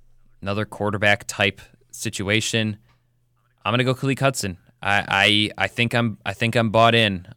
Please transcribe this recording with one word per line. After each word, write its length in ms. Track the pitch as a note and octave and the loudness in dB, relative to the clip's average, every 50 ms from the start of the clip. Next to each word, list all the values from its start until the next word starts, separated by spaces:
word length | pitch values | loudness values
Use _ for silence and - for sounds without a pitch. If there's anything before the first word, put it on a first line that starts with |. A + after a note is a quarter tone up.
| - _ _ _ _ _ _ - | -20 _ _ _ _ _ _ -10
another 220 | F#2+ G2 G2+ G#2+ G#2 | -8 -6 -4 -4 -4
quarterback 640 | - - - G#2 G#2 G2+ G2+ G#2+ G2+ G2+ - - | -6 -6 -4 -4 -2 0 2 4 4 4 2 0
type 340 | - - - G2+ G2 - - - - _ _ _ _ | -8 -4 0 0 0 -2 -4 -14 -20 _ _ _ _
situation. 880 | - - - A2 - - F#2+ G2 G#2+ A2 - - - A2+ A2 G#2+ G#2 - _ _ _ _ _ _ _ _ _ _ _ _ _ _ _ _ - | -14 -10 -10 -8 -8 -6 -2 -2 0 0 -2 -2 -2 -2 -2 -2 -6 -8 _ _ _ _ _ _ _ _ _ _ _ _ _ _ _ _ -4
I'm 80 | G2 A2+ | -2 0
gonna 100 | B2+ B2 | 0 0
go 120 | C3 B2 | 0 -2
Khaleke 240 | - C#3 C3+ C3 - | -2 -2 -4 -2 0
Hudson. 400 | C3+ C#3 B2+ - - F#2+ E2+ - _ _ _ - | 0 -2 0 -2 -6 -8 -8 -10 _ _ _ -6
I, 680 | - G2 G2+ G2+ - - - G2 G2+ G#2+ G#2 G#2+ G#2+ - - | -2 0 0 0 0 0 2 4 4 4 4 4 2 0 -2
I, 60 | - F#2+ | -2 -4
I 40 | |
think 280 | F#2+ - A#2+ A#2+ A2+ - | -2 0 -2 -2 0 0
I'm, 240 | A#2+ A#2 A2 G2 - - | 0 0 -2 -4 -6 -8
I 100 | - G2 | -8 -4
think 220 | - A#2 A2+ A2 | -2 -2 0 0
I'm 140 | A#2+ A2+ G#2+ | 0 0 2
bought 240 | F#2+ A2 A#2 A#2 A#2 | 4 4 4 6 6
in 340 | A2+ A2 G2+ G2 F2 F2+ - - | 4 2 2 0 -4 -10 -14 -16